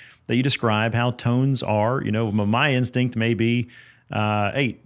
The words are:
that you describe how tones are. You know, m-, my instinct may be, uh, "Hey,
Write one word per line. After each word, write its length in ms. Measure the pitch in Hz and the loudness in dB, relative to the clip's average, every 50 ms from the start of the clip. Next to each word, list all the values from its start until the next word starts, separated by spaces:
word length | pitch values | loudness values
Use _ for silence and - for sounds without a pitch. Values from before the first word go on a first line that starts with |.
| - - - _ _ | -20 -20 -20 _ _
that 80 | - 117 | -2 0
you 60 | 123 | 0
describe 520 | 131 139 - - 120 113 107 107 110 117 104 | 2 0 0 0 0 2 2 2 2 0 0
how 160 | 117 120 123 | 0 0 -2
tones 500 | 117 - - 120 120 127 135 139 135 123 | -2 -2 -2 0 0 2 2 0 0 -2
are. 400 | - - 107 104 104 117 131 139 | -2 -2 0 0 0 0 0 -2
You 80 | - 107 | -2 -2
know, 180 | 107 110 117 104 | -2 0 0 0
m-, 200 | 101 107 101 101 | 0 0 0 2
my 220 | 113 123 147 147 131 | 2 2 2 2 2
instinct 400 | 127 123 - - 127 123 120 - | 0 0 0 0 -2 -2 -2 -2
may 200 | 113 113 117 117 | -2 0 0 0
be, 340 | 101 113 117 120 123 120 - - - - - - _ _ _ | 2 2 2 2 0 -2 -4 -10 -20 -20 -20 -20 _ _ _
uh, 400 | 101 104 107 107 104 104 104 101 | -4 -2 0 0 0 0 0 -2
"Hey, 260 | - 139 143 113 - - - | -2 -2 -2 -2 -4 -8 -16